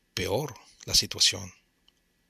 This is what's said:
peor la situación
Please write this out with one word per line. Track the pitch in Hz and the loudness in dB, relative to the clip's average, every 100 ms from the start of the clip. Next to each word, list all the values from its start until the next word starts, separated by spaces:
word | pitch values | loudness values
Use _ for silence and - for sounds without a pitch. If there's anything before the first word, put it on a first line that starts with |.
| _ | _
peor | - 90 107 151 101 - - | -4 0 0 -2 -10 -20 -14
la | - | 0
situación | - 104 - - 95 95 - _ _ _ _ _ _ _ | 0 0 2 2 2 -8 -16 _ _ _ _ _ _ _